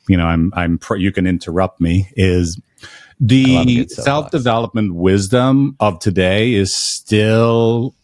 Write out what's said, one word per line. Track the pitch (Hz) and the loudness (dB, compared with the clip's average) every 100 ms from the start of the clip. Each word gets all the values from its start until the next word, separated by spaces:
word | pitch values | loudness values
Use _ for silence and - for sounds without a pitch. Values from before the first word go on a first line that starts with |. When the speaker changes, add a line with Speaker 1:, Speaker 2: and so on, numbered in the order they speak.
| - | 0
Speaker 1:
you | 92 | 0
know, | 82 | 2
I'm, | 82 85 92 | 0 -2 -2
I'm, | 87 85 | -2 -4
pr-, | - 101 | -4 -4
you | 95 | -2
can | 95 92 | -2 -2
interrupt | 87 - 85 92 - | -2 -4 -2 -2 -2
me, | 85 90 95 - | 0 0 -2 0
is | 95 90 85 95 - _ | 0 2 -2 -6 -16 _
Speaker 2:
I | - | -20
love | - - - | -20 -18 -4
a | 113 | 2
Speaker 1:
the | 131 131 127 123 120 | 4 4 2 2 0
Speaker 2:
good | 135 | -2
soapbox. | - 139 | -4 -2
Speaker 1:
self-development | 147 147 160 120 113 117 113 104 85 | -2 -2 -4 -2 -2 -2 -4 -4 0
wisdom | 92 98 98 123 131 135 139 - | 2 2 2 0 2 2 0 0
of | 107 87 | -2 0
today | 107 92 92 101 117 | -2 0 2 2 0
is | 107 95 | 0 0
still | - - - - 107 107 110 117 117 113 117 127 - | -4 -6 -8 -2 0 2 2 2 2 0 0 -4 -10